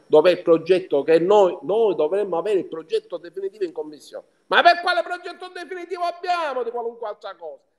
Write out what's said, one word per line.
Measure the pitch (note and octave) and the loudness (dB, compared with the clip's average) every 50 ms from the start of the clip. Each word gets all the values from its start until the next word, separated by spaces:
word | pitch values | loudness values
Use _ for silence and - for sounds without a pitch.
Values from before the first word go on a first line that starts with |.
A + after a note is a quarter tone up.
| _ | _
dov'è | _ D3+ D3+ D#3 F3+ E3+ | _ 4 6 6 6 4
il | - - | 4 2
progetto | F3 E3 E3 D#3 E3 F#3+ F3 F#3 - D3+ C#3+ C3+ | 2 2 2 4 2 0 0 2 0 -2 -2 2
che | D3+ D#3+ E3 | 4 4 4
noi, | E3 F#3 G#3 G#3+ G3 F3 D#3 - C#3 | 4 4 6 6 6 4 2 -2 -4
noi | C#3+ G3 A3+ A3+ G#3 F3 | -4 0 0 2 0 0
dovremmo | D3+ D3+ D#3 F#3+ G3+ G#3 F#3+ E3+ | 0 -2 -2 -2 -2 -4 -4 -4
avere | E3 E3+ G#3 G#3 F3+ | -4 -4 -2 -2 -2
il | - | -4
progetto | A#2+ D3+ D#3+ D#3+ D#3+ G#3+ G#3+ - _ F3+ | -4 -10 -14 -10 -6 -6 -6 -6 _ -12
definitivo | E3 E3+ E3+ D#3+ F#3+ G3 G3 G3+ G#3+ F#3+ | -14 -14 -14 -14 -10 -10 -10 -8 -8 -8
in | E3 C#3+ | -8 -6
commissione. | D#3 D3+ D3+ D3+ C3+ - - - G2+ - _ _ _ _ _ | -10 -12 -12 -14 -18 -20 -18 -18 -18 -18 _ _ _ _ _
Ma | F3+ A3 | 2 4
per | D4 F4 E4+ E4+ F4 | 6 6 4 4 0
quale | F4+ F4 F4 E4 | -2 -2 -2 -4
progetto | F4 F4+ F4 - F4+ E4+ - F4+ F4+ F4+ | -6 -10 -12 -12 -14 -16 -14 -16 -18 -16
definitivo | F4+ F4 - F#4 F4+ F4 F4 F#4 F4 F4 | -16 -14 -14 -14 -14 -12 -12 -10 -6 -6
abbiamo | F4 F4 - G4 F4+ F4 F4 D#4+ D4 C4 B3+ A#3+ | -8 -8 -8 -6 -4 -4 -2 -4 -4 -4 -6 -6
di | A#3 | -6
qualunque | A#3 A#3+ A3+ A#3 A#3+ A#3 A#3 G#3 | -8 -8 -8 -8 -10 -10 -10 -12
altra | G#3 - - G3 F#3+ | -12 -12 -14 -16 -16
cosa? | F3+ F3 D#3 C#3 - _ _ _ | -14 -16 -18 -18 -18 _ _ _